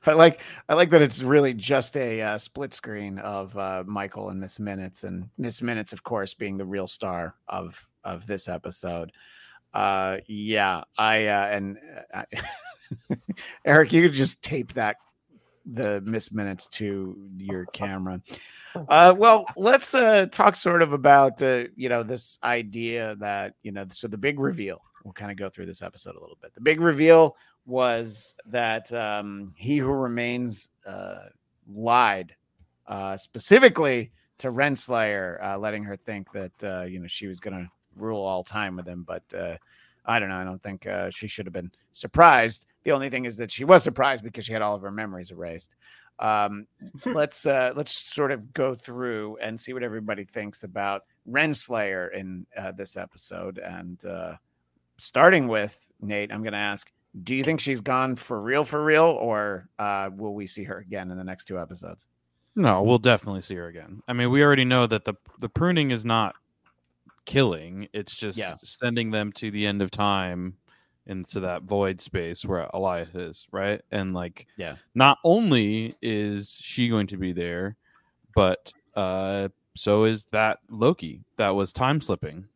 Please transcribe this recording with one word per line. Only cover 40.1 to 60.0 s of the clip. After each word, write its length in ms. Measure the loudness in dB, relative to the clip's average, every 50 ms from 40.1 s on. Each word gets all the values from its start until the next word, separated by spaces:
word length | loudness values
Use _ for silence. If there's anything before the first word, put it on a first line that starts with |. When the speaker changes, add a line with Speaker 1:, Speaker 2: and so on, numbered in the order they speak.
| -4 -4
Speaker 1:
don't 100 | -4 -6
know. 80 | -8
I 60 | -8 -10
don't 180 | -10 -12 -12
think, 240 | _ -14 -14 -12 -10
uh, 240 | -8 -6 -6 -6 -8
she 180 | -10 -12 -14
should 200 | -14 -12 -12 -12
have 60 | -10 -10
been 180 | -10 -12 -12 _ _ _ _
surprised. 760 | -16 -14 -14 -2 8 10 10 10 10 8 4 2 -2 -8 _ _ _ _ _
The 80 | 0
only 180 | 0 0 0 -4
thing 160 | -6 -6 -8
is 120 | -8 -8
that 120 | -10 -8 -8
she 140 | -6 -6 8
was 180 | 8 8 10
surprised 420 | 8 4 0 2 0 0 0 -2 -6
because 220 | -14 -12 -12 -10
she 80 | -6 -4
had 80 | -2
all 140 | 0 0 -2
of 80 | -4 -6
her 80 | -10
memories 400 | -8 -8 -8 -8 -10 -12 -14 -16
erased. 440 | -14 -12 -10 -10 -10 -12 -14 -16 _ _ _ -20 -20 _ _ _ _ -4
Um, 480 | 0 0 2 2 0 -2 -4 -10 -14 _ _ _
Speaker 2:
<laughs> 260 | -20 -20 -20 -10 -8
Speaker 1:
let's, 420 | -4 0 0 -2 -2 -2 -2 0
uh, 260 | 2 2 2 2 0 -2
let's 160 | -4 -6 -6
sort 400 | -8 -10 -10 -10 -4 -2 -2 -2
of 220 | -2 -4 -8 -12 _
go 220 | -2 -2 -2 -2
through 600 | -6 _ -14 -10 -8 -6 -6 -4 -6 -6 -8 -8 -8
and 180 | -8 -8 -8 -8
see 140 | -10 -10 -8
what 80 | -8
everybody 420 | -8 -6 -8 -8 -6 -8 -8 -8 -8
thinks 400 | _ -10 -10 -10 -10 -12 -14 -18
about 420 | -10 -6 -4 -2 -2 -4 -4 _ _ _ _ _
Renslayer 840 | -4 0 0 0 0 0 -4 -4 -4 -2 -2 -2 -2 -2 -4 -6 -6 -8
in, 320 | -10 -10 -10 -12 -12 -14 _ _
uh, 180 | -10 -10 -10 -10
this 220 | -10 -12 -12 -10
episode. 640 | -12 -12 -14 _ -18 -16 -14 -12 -10 -10 -10 -12
And, 480 | -12 -14 -12 -14 -12 -14 -14 -16 -14 -12
uh, 300 | -12 -10 -10 -10 -12 -14 -16 _ _ _ _ _ _ _ _ _ _ _
starting 500 | _ -14 -2 4 8 8 8 8 6 2
with 400 | 2 0 0 0 -2 -8 _ _ _ _ _
Nate, 320 | -8 -6 -4 -4 -4 -6
I'm 120 | -8 -8 -8
gonna 140 | -6 -6
ask, 340 | -4 -4 -4 -6 -8 -12 _ _ _ _ _ -20 -16 -6
do 100 | -4 -4
you 100 | -2 0
think 140 | 0 -2 -2
she's 180 | -2 -4 -4 -4
gone 340 | -2 -2 0 0 0 -2 -4
for 220 | -6 -6 -8 -8 -6
real, 220 | -4 -2 0 0 0
for 180 | -2 -4 -2 2
real, 220 | 4 6 6 6
or, 640 | 6 4 2 -2 -2 0 0 -2 -2 -4 -8 -10 _ _ -6
uh, 300 | -4 -4 -2 -2